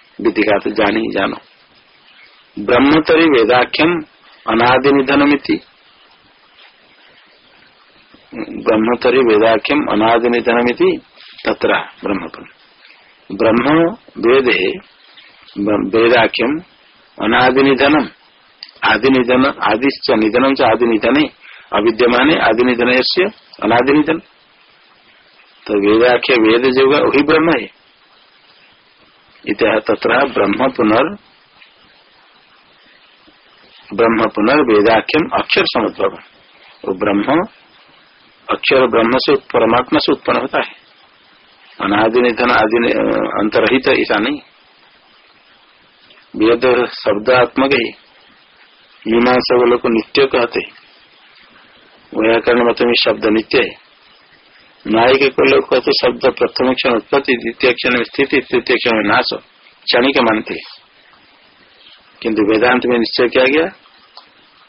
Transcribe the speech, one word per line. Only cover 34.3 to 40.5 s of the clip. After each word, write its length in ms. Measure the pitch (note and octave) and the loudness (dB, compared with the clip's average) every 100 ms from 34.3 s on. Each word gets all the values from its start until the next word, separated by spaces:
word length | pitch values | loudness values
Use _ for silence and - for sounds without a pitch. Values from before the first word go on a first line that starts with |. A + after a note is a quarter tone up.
| - G#2+ D3 B2+ G#2 G#2+ A2 - D#3 - - | -2 0 0 2 2 4 2 0 -4 -2 -4
अक्षर 240 | - - | -2 -2
समुद्भव, 540 | F#3 B2 G2+ - G2 E2+ - _ _ _ - - - | -2 -2 -4 -4 -6 -6 -20 _ _ _ -20 -14 -10
वो 60 | |
ब्रह्म 480 | F#2 G#2 G2+ A2+ D3+ G#3 _ _ _ _ _ _ _ _ _ - | -4 -2 -2 0 -2 -2 _ _ _ _ _ _ _ _ _ -8
अक्षर 360 | - - C3+ B2+ | -6 0 2 2
ब्रह्म 240 | A2+ A2+ | 0 0
से 180 | B2+ C#3 | 0 0
उत-, 120 | C#3 | -2
परमात्मा 540 | - B2 - A#2+ B2+ D#3 | 0 -2 0 0 0 -2
से 140 | - | -2
उत्पन्न 280 | C#3+ - - | -4 -2 -4
होता 180 | - | -2